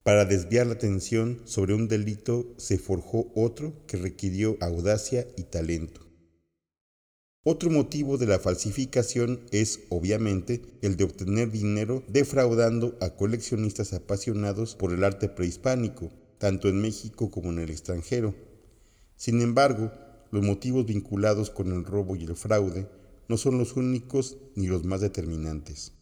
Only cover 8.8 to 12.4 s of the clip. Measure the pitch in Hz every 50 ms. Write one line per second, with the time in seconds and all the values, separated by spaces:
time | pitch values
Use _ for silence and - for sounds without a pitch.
8.8 | 131 127 - 131 117 - - 123 120 120 123 123 - - - 104 110 107 - -
9.8 | - - 87 85 82 92 107 110 113 104 98 95 90 - 120 120 - - - -
10.8 | - 101 95 85 98 90 - - 95 92 101 113 117 113 107 107 101 104 104 104
11.8 | 107 107 123 131 - - 98 143 139 143 139 135